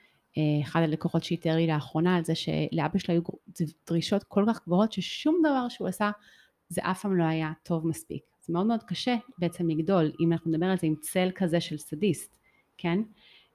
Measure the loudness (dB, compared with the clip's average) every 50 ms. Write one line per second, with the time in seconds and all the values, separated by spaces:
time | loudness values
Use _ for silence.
0 | _ _ _ _ _ _ _ 0 2 2 2 0 0 0 0 0 2 2 0 -2
1 | -2 -2 -2 -2 -2 -2 -4 -2 0 0 2 2 2 2 0 -2 -2 -2 -2 0
2 | 2 4 2 2 2 0 -2 -2 -2 -2 -2 -2 -2 -2 -2 -2 0 0 0 -2
3 | 0 0 0 0 0 -2 -6 -12 _ -14 -6 -6 -4 -6 -6 _ _ -2 -2 -2
4 | 0 0 0 -2 -2 -2 0 2 2 2 0 -2 -2 0 2 2 2 2 0 -4
5 | -6 -6 -8 -2 0 2 4 4 4 4 2 2 -2 -4 -6 -6 -4 -4 -2 -2
6 | -2 -2 -2 -4 _ -20 -20 -20 _ _ _ _ _ -10 -6 -4 -2 -2 -4 -2
7 | -2 0 2 2 2 2 2 0 -2 -4 -6 -8 -4 -2 -2 0 0 -2 -2 -4
8 | -6 -10 -10 -10 -10 _ _ _ -6 -2 0 0 2 2 0 0 -2 -4 -6 -4
9 | 0 0 0 -2 -2 -8 -6 -2 -2 -2 0 0 0 0 0 0 2 2 4 4
10 | 4 2 2 2 2 2 2 2 0 0 0 0 2 2 2 2 2 0 0 -2
11 | -4 -4 0 0 0 0 0 0 0 0 2 0 -2 -2 -6 -10 -10 -10 -4 0
12 | 0 0 0 0 -4 -12 _ _ _ _ _ _ _ _ _ -6 -2 -2 0 0
13 | -2 -4 -10 _ -20 -20 -20 -20 _ _